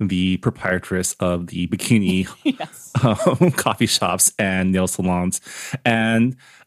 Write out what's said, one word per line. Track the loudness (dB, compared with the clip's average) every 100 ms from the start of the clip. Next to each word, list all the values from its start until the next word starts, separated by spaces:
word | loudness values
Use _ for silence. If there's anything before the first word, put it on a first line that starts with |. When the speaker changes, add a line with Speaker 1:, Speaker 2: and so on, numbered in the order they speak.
Speaker 1:
the | -2 2 2 0
proprietress | -2 -2 -2 -2 -2 -4 -4 -2
of | -2 -2 -4
the | -6 -4
bikini | -2 2 2 4 0 -2 -4
<laughs> |
Speaker 2:
Yes. | -4 -4 -8 -12 -8 0
Speaker 1:
um, | 2 2 0 2 2
<laughs> | 2
coffee | -2 0 0
shops | 0 0 0 0 0
and | 0 0 2
nail | 2 0
salons. | -2 0 0 -2 -4 -10 -14 -10 -4
And | 0 2 2 2 2 -2 -14 -20